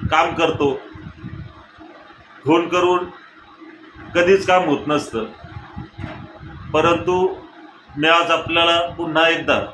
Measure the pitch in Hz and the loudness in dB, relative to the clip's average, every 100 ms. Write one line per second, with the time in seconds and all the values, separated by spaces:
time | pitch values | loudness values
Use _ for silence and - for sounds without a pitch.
0 | - 156 170 165 160 147 147 131 - - | 0 2 2 2 0 2 0 0 -8 -16
1 | - - - - - - - - - - | -18 -16 -16 -14 -16 -20 -20 -20 -20 -20
2 | - - - - 135 165 170 180 180 180 | -20 -20 -20 -8 2 2 2 2 2 2
3 | 180 - - - - - - - - - | -2 -10 -20 -20 -20 -20 -20 -20 -20 -20
4 | - 170 175 196 185 185 165 143 - 147 | -4 0 4 4 4 2 2 0 0 -4
5 | 143 113 110 - - - - - - - | -2 -6 -8 -10 -18 -18 -16 -14 -14 -12
6 | - - - - - - - 151 160 170 | -12 -12 -16 -18 -18 -16 -4 2 2 2
7 | 175 185 185 - - - - - - 139 | 0 0 0 -2 -12 -20 -20 -20 -16 -2
8 | 156 170 170 160 156 170 170 170 170 165 | 2 2 2 -2 0 0 2 2 -2 -6
9 | 165 156 165 165 139 117 85 | -2 2 2 2 0 0 -2